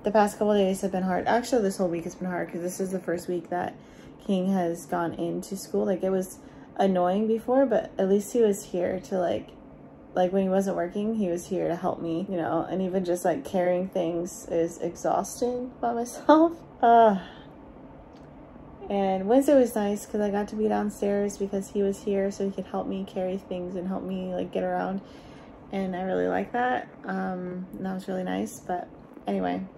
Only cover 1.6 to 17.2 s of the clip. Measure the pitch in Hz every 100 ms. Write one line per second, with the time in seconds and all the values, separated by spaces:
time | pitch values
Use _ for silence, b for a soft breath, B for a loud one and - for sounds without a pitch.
1.6 | 196 190 185 170 170 - 185 175 170 180
2.6 | 180 185 190 185 180 175 175 175 170 175
3.6 | 185 - B B B B - 190 185 190
4.6 | 170 170 - 175 170 165 170 175 190 196
5.6 | - 202 208 180 190 190 185 - B B
6.6 | B - 196 180 180 190 220 226 220 262
7.6 | 269 208 - - 190 202 208 240 220 196
8.6 | - 180 175 185 - 196 175 - - -
9.6 | - - - - - - 180 196 190 190
10.6 | 196 175 175 202 208 226 190 170 - 180
11.6 | 160 170 180 - 170 165 196 185 117 165
12.6 | - 185 190 190 175 180 185 147 - 190
13.6 | 175 180 190 190 165 170 180 - - 170
14.6 | 165 - 175 170 165 - 202 - 240 247
15.6 | 247 - 240 233 240 - - 311 330 330
16.6 | - - 240 233 226 190